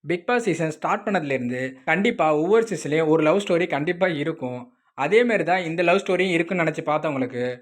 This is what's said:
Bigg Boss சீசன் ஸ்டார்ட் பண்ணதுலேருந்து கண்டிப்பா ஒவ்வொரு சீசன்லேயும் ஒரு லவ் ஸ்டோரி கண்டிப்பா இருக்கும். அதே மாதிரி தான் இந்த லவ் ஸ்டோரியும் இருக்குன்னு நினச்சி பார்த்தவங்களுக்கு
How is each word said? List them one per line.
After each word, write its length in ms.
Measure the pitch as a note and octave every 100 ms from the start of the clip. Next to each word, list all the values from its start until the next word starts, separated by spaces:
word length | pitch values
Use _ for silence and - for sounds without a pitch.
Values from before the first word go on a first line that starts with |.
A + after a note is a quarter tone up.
Bigg 180 | D3 F3+
Boss 180 | - B3 A#3
சீசன் 280 | D#3+ D#3+
ஸ்டார்ட் 300 | D3+ F3+ F3+
பண்ணதுலேருந்து 560 | - G3 D3 C3+ B2 B2+ C3 C3
கண்டிப்பா 420 | - E3 A3+ G#3 D#3 D3+
ஒவ்வொரு 260 | D#3+ A3+ A3+
சீசன்லேயும் 380 | E3 D3 D3+ D#3+
ஒரு 100 | D#3+ D#3
லவ் 140 | F#3+
ஸ்டோரி 220 | G3+ E3+ F3
கண்டிப்பா 340 | C#3+ D#3 F3 F#3 D3+
இருக்கும். 380 | D3+ - B2+ B2 B2 _ _ -
அதே 240 | C#3+ G#3+ B3
மாதிரி 180 | G3+ E3
தான் 140 | F#3 E3
இந்த 140 | E3
லவ் 180 | E3+ F#3+
ஸ்டோரியும் 320 | F#3+ F3+ F#3 E3
இருக்குன்னு 280 | - F#3
நினச்சி 200 | D#3+ D#3 D3+
பார்த்தவங்களுக்கு 540 | D3+ D#3 C3+ B2 A#2+ B2 B2